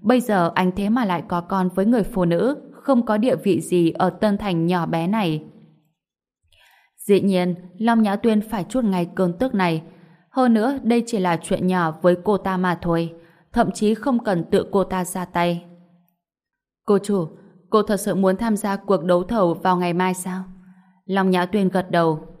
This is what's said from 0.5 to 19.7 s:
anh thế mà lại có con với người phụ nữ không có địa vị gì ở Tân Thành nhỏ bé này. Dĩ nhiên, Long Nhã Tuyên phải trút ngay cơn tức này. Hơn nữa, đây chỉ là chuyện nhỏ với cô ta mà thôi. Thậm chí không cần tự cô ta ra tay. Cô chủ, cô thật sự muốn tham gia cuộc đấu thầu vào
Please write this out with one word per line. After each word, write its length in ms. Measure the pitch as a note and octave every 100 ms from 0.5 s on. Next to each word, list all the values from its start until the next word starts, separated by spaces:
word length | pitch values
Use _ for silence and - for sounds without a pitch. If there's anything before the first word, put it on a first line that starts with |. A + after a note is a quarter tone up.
| -
anh 160 | F#3 F#3
thế 140 | G3+
mà 160 | A#3+ G#3+
lại 180 | F3 -
có 140 | F3
con 280 | F3 G3 F3+ F3+
với 100 | G3
người 180 | A#3+
phụ 220 | F#3 F#3+ F3
nữ 320 | E3+ A3 C#4+ -
không 340 | - - B3 A#3
có 120 | G#3+
địa 180 | C4 D#3+
vị 260 | G3+ E3+
gì 300 | - F3+ E3
ở 180 | - F#3
Tân 280 | F3+ G#3+ G3+
Thành 280 | G#3 E3+ E3
nhỏ 200 | F3+ E3
bé 220 | E3 E3+
này. 360 | A3 F#3 D#3 - - - _ _ _ _ _ _ _ _ _ _ _ _ _
Dĩ 240 | - F#3+
nhiên, 340 | F#3+ F3+ F3+ F3 - -
Long 240 | A3+ A#3
Nhã 140 | G#3+ G3+
Tuyên 260 | A3+ G#3+
phải 220 | G#3 A3
trút 200 | E3+ C4
ngay 260 | A3 F#3+ E3+ -
cơn 220 | F#3 F3
tức 160 | C4
này. 300 | G#3 F3+ D#3+ - - - _ _
Hơn 240 | - B3+
nữa, 260 | A3 A#3 C#4
đây 200 | A3 A#3+ A#3
chỉ 140 | G#3+
là 200 | F3+ E3
chuyện 260 | - F#3 F#3
nhỏ 320 | F#3 E3 D#3+
với 160 | F3+ F3+
cô 140 | F3 G3
ta 200 | F#3+ F#3
mà 220 | F#3 E3
thôi. 320 | F3 E3 E3 E3 - _ _
Thậm 180 | - G3
chí 240 | - G#3+ A3
không 280 | C#4+ A#3+
cần 200 | A#3 F3 E3
tự 140 | G3 -
cô 120 | G3
ta 220 | F#3 F#3 F3
ra 200 | F#3+ F3+
tay. 400 | F3 F3 F3 - - _ _ _ _ _ _ _ _ _ _ -
Cô 120 | G3
chủ, 300 | G3 G3 D#3+ - - _ _
cô 140 | G#3+
thật 140 | G#3 G3
sự 180 | G3+ F3+
muốn 220 | F#3+ F#3+
tham 200 | A#3 G3+
gia 180 | G#3 G3
cuộc 280 | - F#3
đấu 200 | F3 F3+
thầu 300 | F3+ A#3 F3+
vào 240 | E3 F#3